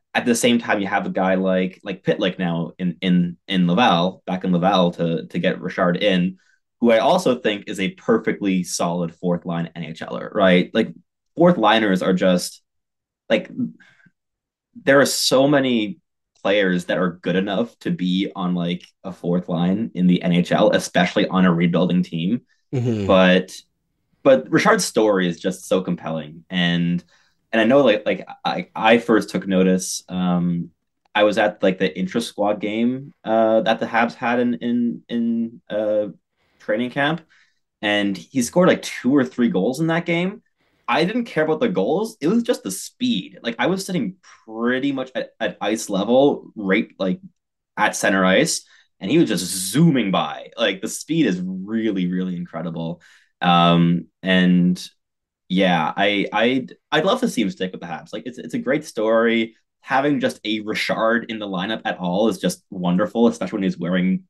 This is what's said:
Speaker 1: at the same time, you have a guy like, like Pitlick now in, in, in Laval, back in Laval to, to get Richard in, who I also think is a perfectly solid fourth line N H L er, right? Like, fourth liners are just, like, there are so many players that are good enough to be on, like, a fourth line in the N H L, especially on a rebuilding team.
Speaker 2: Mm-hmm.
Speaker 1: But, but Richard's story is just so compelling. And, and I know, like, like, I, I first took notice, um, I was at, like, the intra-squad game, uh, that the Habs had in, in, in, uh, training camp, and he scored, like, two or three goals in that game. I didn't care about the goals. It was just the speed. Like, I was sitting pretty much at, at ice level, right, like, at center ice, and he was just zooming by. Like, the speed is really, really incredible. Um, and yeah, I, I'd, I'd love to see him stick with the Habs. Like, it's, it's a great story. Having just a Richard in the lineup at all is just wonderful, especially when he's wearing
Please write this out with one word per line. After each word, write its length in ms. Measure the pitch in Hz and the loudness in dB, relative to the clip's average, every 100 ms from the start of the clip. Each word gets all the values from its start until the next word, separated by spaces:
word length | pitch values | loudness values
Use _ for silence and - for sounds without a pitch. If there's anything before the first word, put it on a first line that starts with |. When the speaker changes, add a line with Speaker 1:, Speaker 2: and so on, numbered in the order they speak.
| _ | _
Speaker 1:
at 120 | 110 117 | -4 -2
the 80 | |
same 240 | 117 123 120 | 0 2 2
time, 220 | 113 104 | 0 -2
you 60 | 98 | -2
have 200 | 101 95 | -4 -4
a 40 | |
guy 240 | 92 92 | -2 0
like, 460 | 95 95 92 92 - | 0 0 0 -2 -6
like 220 | 101 95 | -12 -8
Pitlick 340 | - - 98 90 | -4 -2 -2 -2
now 340 | 90 85 85 - | -4 -4 -6 -6
in, 200 | 92 82 | -6 -4
in, 360 | 95 90 87 87 - | 0 2 0 -4 -4
in 180 | 95 87 | 0 2
Laval, 560 | 87 104 85 90 - - | 2 2 2 0 -4 -8
back 180 | 92 | -6
in 80 | 95 | -2
Laval 400 | 87 92 98 87 | 0 2 2 2
to, 340 | - 85 82 - | 0 -4 -4 -6
to 120 | 90 | -4
get 220 | 90 - | -4 -4
Richard 360 | 92 - 90 87 | -6 -2 -2 0
in, 420 | 104 92 90 92 _ _ _ - | 0 0 0 -4 _ _ _ -2
who 100 | 117 | 2
I 60 | 113 | 4
also 380 | 131 185 147 120 | 4 2 0 0
think 280 | 113 101 - | -2 -4 -6
is 140 | 90 | -6
a 100 | 92 | -6
perfectly 720 | 90 - 113 113 92 101 95 | -4 -2 0 0 -4 0 -2
solid 520 | 87 - 90 87 85 | -2 -4 -4 -4 -6
fourth 320 | - 90 87 87 | -6 -4 -4 -4
line 240 | 85 82 | -6 -8
N 100 | - | -10
H 180 | 76 80 | -12 -12
L 140 | - - | -10 -10
er, 120 | - | -6
right? 360 | - 95 90 87 | 2 4 4 2
Like, 180 | 113 113 - _ _ _ - | 0 -2 -4 _ _ _ 2
fourth 200 | 175 175 | 4 4
liners 460 | 107 110 110 92 | 4 4 4 2
are 100 | 95 | 2
just, 500 | 92 95 90 - - _ _ _ _ _ _ - | 2 2 2 -2 -14 _ _ _ _ _ _ -2
like, 220 | 113 - - - - _ _ _ _ _ _ _ _ _ - | -2 -2 -8 -8 -8 _ _ _ _ _ _ _ _ _ -6
there 180 | - 139 | 2 4
are 60 | 123 | 4
so 420 | - - 131 139 | 0 0 2 4
many 500 | 143 131 117 104 - _ _ _ _ | 2 2 0 -2 -6 _ _ _ _
players 440 | 101 104 95 90 - | 0 2 2 0 -2
that 120 | 104 | -2
are 140 | 90 | -2
good 240 | 85 95 90 | -4 -2 -2
enough 420 | 101 98 117 - | 0 -2 -4 -6
to 120 | - | -6
be 400 | 87 90 92 98 - | -4 -2 -2 -2 -4
on, 180 | 90 | -4
like, 300 | 90 85 90 - _ | -2 -4 -6 -10 _
a 100 | 95 | -16
fourth 360 | 90 87 87 90 | -10 -4 -4 -2
line 440 | 85 87 101 113 | -2 0 -2 -4
in 140 | - 90 | 0 2
the 140 | 87 | 2
N 100 | 90 | 2
H 200 | 87 87 | 0 2
L, 200 | 78 - | 2 2
especially 540 | 101 - 98 90 - 98 | 2 0 0 0 0 0
on 200 | 92 92 | 2 2
a 80 | |
rebuilding 480 | 85 87 85 90 90 | 4 2 2 0 0
team. 400 | 90 82 87 120 - _ _ | -2 -4 -4 -4 -6 _ _
Speaker 2:
Mm-hmm. 320 | 135 120 110 98 | -4 -2 0 2
Speaker 1:
But, 500 | 95 92 92 92 - - _ _ _ _ _ | 4 6 4 0 -10 -20 _ _ _ _ _
but 280 | - 175 - | 4 4 4
Richard's 340 | 156 202 220 | 2 4 2
story 420 | - - 107 98 90 | 2 2 2 4 2
is 140 | 85 | -2
just 260 | 95 90 - | -6 -6 -2
so 120 | 95 | -2
compelling. 640 | 90 85 80 80 73 82 - | 0 -6 -6 -8 -10 -16 -8
And, 520 | 90 87 85 85 87 - _ _ _ _ | -2 0 0 0 -2 -6 _ _ _ _
and 80 | 113 | 0
I 40 | |
know, 180 | 113 139 | 4 6
like, 220 | 131 107 | 4 2
like, 220 | - 101 - - | 0 -6 -8 -8
I, 260 | 87 73 90 | -6 -6 -8
I 240 | - 110 120 | -2 2 4
first 300 | 117 107 95 | 4 2 2
took 180 | 98 95 | -6 0
notice, 560 | 92 92 92 - - - | 2 2 2 -2 -10 -8
um, 640 | 90 90 87 87 85 85 _ _ _ _ | -4 -2 0 0 -2 -6 _ _ _ _
I 80 | 107 | 2
was 160 | 104 101 | 2 2
at, 240 | 104 - | 0 0
like, 160 | 98 92 | 0 0
the 180 | 95 - | -2 -2
intra-squad 640 | 92 120 117 - 101 104 | -4 -4 -6 -2 -2 -2
game, 520 | 104 110 120 131 143 - | -4 -2 -2 -2 -10 -12
uh, 380 | - 113 110 113 | -2 2 4 2
that 180 | 107 113 | 2 0
the 80 | 120 | -2
Habs 280 | 113 117 | 0 -2
had 260 | - 123 123 | -2 -2 0
in, 140 | 120 | 0
in, 480 | 117 120 120 120 - - | -2 -2 -2 -2 -4 -8
in, 520 | 120 117 117 113 117 - | -4 -2 -2 -4 -8 -8
uh, 360 | 104 107 107 104 80 _ _ _ _ | -4 -2 -2 -2 -8 _ _ _ _
training 300 | - 107 123 | -4 -4 -2
camp, 300 | 139 143 165 - _ _ _ _ _ | -2 -2 -2 -8 _ _ _ _ _
and 340 | 107 104 101 92 | -2 0 0 -4
he 240 | - 131 | -6 -4
scored, 280 | 120 175 180 | 0 4 4
like, 120 | 107 | 4
two 340 | - - 123 | -2 -6 0
or 80 | 143 | 2
three 260 | 123 - 120 | 2 0 0
goals 320 | 92 101 131 | 2 -2 -2
in 80 | 165 | -2
that 180 | 165 170 | -2 -2
game. 340 | 170 180 220 _ _ _ _ - | -2 -2 -6 _ _ _ _ -2
I 160 | 131 | 0
didn't 200 | 170 240 | 0 -2
care 200 | 233 - | -4 -2
about 160 | 156 156 | 0 0
the 80 | 120 | 0
goals. 480 | 92 101 160 226 - | 0 0 0 -4 -4
It 80 | 147 | 0
was 140 | 233 | 0
just 200 | 233 240 | 0 -2
the 80 | 101 | -4
speed. 680 | 92 - - 123 101 - - | -10 -12 -6 -2 -2 -4 -10
Like, 140 | 117 117 | -8 -2
I 80 | 131 | -2
was 180 | 190 | -2
sitting 320 | 190 180 101 - _ - - | -4 -4 -4 -8 _ -20 -14
pretty 460 | 110 117 127 139 | -4 -2 0 -2
much 180 | 135 131 | -4 -6
at, 160 | - - - | -8 -10 -6
at 200 | 107 92 | -6 -4
ice 300 | 104 110 - | -4 -4 -4
level, 640 | 95 104 123 143 117 - - | -4 2 4 4 2 -6 -6
right, 320 | 98 104 - - | 0 0 0 -4
like, 220 | 95 92 - _ _ _ _ - | -4 -4 -8 _ _ _ _ -4
at 200 | 107 - | -2 0
center 280 | 104 95 | 0 2
ice, 400 | 92 95 170 - - _ _ _ | 4 4 2 -2 -10 _ _ _
and 120 | - | 0
he 80 | 135 | 2
was 100 | 131 | 4
just 160 | 95 | 0
zooming 680 | 85 95 95 120 165 135 98 | -4 -6 -2 2 4 4 2
by. 420 | 90 76 69 - - | 0 -2 -8 -12 -4
Like, 240 | 110 95 | -2 -2
the 80 | 110 | -6
speed 380 | - - 165 123 | -8 -4 0 2
is 160 | 90 | 0
really, 640 | 92 92 98 113 110 98 90 | -4 -8 -6 -4 -2 -2 -2
really 300 | 90 92 87 | -2 -4 -6
incredible. 640 | 87 82 85 82 82 85 _ _ _ - | -8 -10 -8 -8 -8 -10 _ _ _ -4
Um, 640 | 87 87 85 85 85 85 - _ | 2 4 6 6 4 2 -4 _
and 600 | 92 92 90 90 87 90 - _ _ _ _ _ - | 0 2 4 4 2 0 -6 _ _ _ _ _ -4
yeah, 440 | 92 92 87 78 - | 0 2 2 0 0
I, 300 | 101 101 - | 0 0 -2
I'd, 420 | 104 117 131 123 - - | 0 0 0 -6 -14 -4
I'd 140 | 151 | -2
love 160 | 180 240 | 0 0
to 80 | 220 | -2
see 140 | - | -2
him 80 | 98 | -2
stick 220 | - 92 | -4 -8
with 80 | - | -10
the 60 | 85 | -12
Habs. 260 | 78 - | -12 -12
Like, 100 | 104 127 | -14 -12
it's, 120 | - | -14
it's 160 | - | -10
a 40 | 123 | -6
great 260 | 117 151 | -4 -4
story. 720 | - - 110 113 117 113 113 - _ _ | -4 -4 0 2 2 2 -2 -8 _ _
Having 400 | - 135 143 139 | -4 -2 0 0
just 200 | 123 - | -2 -4
a 160 | 110 110 | -6 -6
Richard 640 | 104 98 - 90 113 117 113 | -4 -4 -4 0 0 0 -2
in 100 | 113 | -8
the 100 | 104 | -6
lineup 340 | 92 101 110 | -6 -6 -6
at 140 | 107 95 | -6 -6
all 300 | 90 92 113 | -4 0 0
is 100 | 92 | 0
just 260 | 92 - - | -4 -6 -10
wonderful, 560 | 92 90 90 107 117 117 | -6 -2 0 0 2 0
especially 300 | 117 95 107 | 0 -6 -4
when 80 | |
he's 140 | 95 85 | -4 -4
wearing 460 | 85 92 92 92 - | -2 0 0 -2 -6